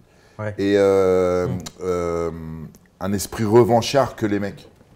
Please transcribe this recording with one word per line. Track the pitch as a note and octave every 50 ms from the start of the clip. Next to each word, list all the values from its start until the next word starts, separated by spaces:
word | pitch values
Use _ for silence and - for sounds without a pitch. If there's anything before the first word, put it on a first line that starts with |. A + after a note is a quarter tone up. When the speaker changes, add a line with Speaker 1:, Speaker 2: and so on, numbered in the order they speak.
| - _ _ _ _ _ _ -
Speaker 1:
Ouais. | G#2+ G#2+ G2+ -
Speaker 2:
et, | G2 G2+ G2+
euh, | G2+ G2+ G2 G2 G2 F#2+ F#2 F#2 F#2 F#2 F2+ F2+ F2+ F2+
Speaker 1:
Mm. | F2 F2+ F2+ E2+ - - - F2
Speaker 2:
euh, | F#2 F2+ F2 F2 E2+ E2+ E2+ E2+ E2 E2 D#2+ D#2+ D#2+ D#2+ D#2+ D#2 D#2 - - _ _ _ -
un | - F#2+ G2+
esprit | G2 - - - - A2+
revanchard | G2+ G#2+ A#2+ A#2+ F#2+ A#2+ A2+ A2+ - - C#3 B2+ A#2 -
que | - A2+
les | G#2+ G2+ G2+
mecs, | G2+ G2 - - - - - _ _ _ _